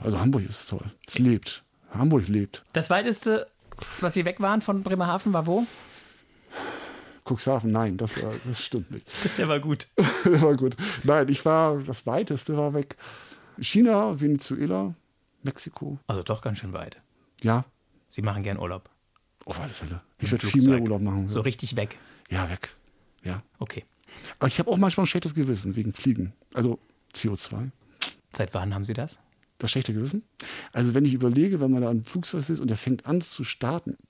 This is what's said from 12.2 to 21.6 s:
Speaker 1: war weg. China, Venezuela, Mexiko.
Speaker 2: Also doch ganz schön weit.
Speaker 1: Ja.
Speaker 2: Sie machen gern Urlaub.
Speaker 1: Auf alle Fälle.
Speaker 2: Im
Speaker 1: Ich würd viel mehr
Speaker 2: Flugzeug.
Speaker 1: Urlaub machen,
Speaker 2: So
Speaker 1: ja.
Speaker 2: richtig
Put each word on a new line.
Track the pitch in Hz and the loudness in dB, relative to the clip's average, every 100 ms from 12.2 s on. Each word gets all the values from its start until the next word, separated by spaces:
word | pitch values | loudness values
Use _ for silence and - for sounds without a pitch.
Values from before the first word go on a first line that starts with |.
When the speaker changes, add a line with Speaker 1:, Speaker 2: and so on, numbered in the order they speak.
| 214 139 - 147 | 0 -4 -2 -2
Speaker 1:
war | 147 | 0
weg. | 143 139 - - - - - - - | 0 -4 -8 -18 -18 -20 -20 -20 -8
China, | - 208 240 202 214 147 | 2 6 6 6 2 0
Venezuela, | 147 143 - 135 147 185 196 165 _ _ _ _ | 2 0 -2 -2 0 0 -2 -6 _ _ _ _
Mexiko. | 135 - 160 - 151 139 - | -8 -8 -10 -10 -10 -10 -6
Speaker 2:
Also | 98 | -6
doch | 87 107 | -4 -4
ganz | 127 101 | -4 -6
schön | 95 | -8
weit. | - - - _ _ _ _ | -10 -12 -16 _ _ _ _
Speaker 1:
Ja. | 110 120 - _ _ _ - | 0 0 -2 _ _ _ -16
Speaker 2:
Sie | - | -6
machen | 107 98 | -4 -4
gern | 98 98 | -4 -6
Urlaub. | 87 92 - _ _ _ _ _ | -6 -8 -12 _ _ _ _ _
Speaker 1:
Auf | - - | -12 -10
alle | 147 | -10
Fälle. | 104 80 87 - - | -10 -10 -12 -14 -6
Speaker 2:
Im | |
Speaker 1:
Ich | 101 | -2
würd | 120 | 0
viel | 104 139 | 4 6
mehr | 131 131 | 6 6
Speaker 2:
Flugzeug. | |
Speaker 1:
Urlaub | 113 101 | 2 0
machen, | 101 98 98 | 0 0 -2
Speaker 2:
So | 110 | -2
Speaker 1:
ja. | |
Speaker 2:
richtig | 127 113 | -2 -4